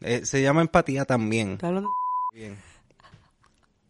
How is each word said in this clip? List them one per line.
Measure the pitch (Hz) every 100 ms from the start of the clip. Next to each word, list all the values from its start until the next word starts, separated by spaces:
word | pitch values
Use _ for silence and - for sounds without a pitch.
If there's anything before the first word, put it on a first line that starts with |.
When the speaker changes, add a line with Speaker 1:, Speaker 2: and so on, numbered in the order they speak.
Speaker 1:
eh, | - 120 98
se | 139
llama | 139 151
empatía | 165 175 - 135
también. | 135 127 107 113 104
Speaker 2:
¿Estás | - 175
hablando? | 185 202 - - - 1017
Speaker 1:
Bien. | 113 107 101 - - _ _ - - _ _ _ _ _ _ _